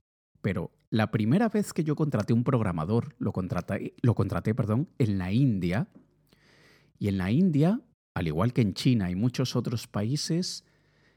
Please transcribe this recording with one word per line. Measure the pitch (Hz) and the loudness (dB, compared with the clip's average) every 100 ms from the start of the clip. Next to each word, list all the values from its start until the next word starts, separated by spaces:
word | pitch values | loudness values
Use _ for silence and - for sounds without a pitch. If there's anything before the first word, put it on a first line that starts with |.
| _ _ _ _ | _ _ _ _
Pero | 104 87 82 _ - | -6 -4 -6 _ -4
la | 110 107 | 0 2
primera | 113 107 175 233 | 2 2 2 2
vez | 208 196 | -2 -4
que | - | -4
yo | 156 143 | -2 0
contraté | 151 107 101 | 0 0 2
un | 117 | 2
programador, | 123 127 101 85 80 117 - - | 2 0 0 -2 0 -2 -2 -6
lo | 101 | -4
contraté, | 92 92 87 - 98 - - | -4 -4 -4 -4 -6 -6 0
lo | 117 104 | 2 2
contraté, | 98 90 110 107 | 0 0 -2 -2
perdón, | 104 113 165 - | 0 0 -2 -2
en | 107 95 | 0 0
la | 90 | 0
India. | 113 139 98 87 101 196 - _ _ _ _ _ _ _ _ _ - | 2 2 2 0 -2 -4 -10 _ _ _ _ _ _ _ _ _ -6
Y | 101 | -2
en | 95 | 0
la | 92 | 0
India, | 131 190 135 165 240 _ _ _ - | 2 2 4 2 0 _ _ _ -4
al | 82 | -2
igual | 76 120 | 0 0
que | 131 | 2
en | 104 | 2
China | - 131 117 90 | 2 2 2 0
y | 90 | 0
muchos | 123 - 127 123 | -2 -2 -2 -2
otros | 113 117 - | -4 -6 -6
países, | 104 110 147 - 165 180 - _ _ _ _ _ | -4 -2 -4 -2 -4 -4 -10 _ _ _ _ _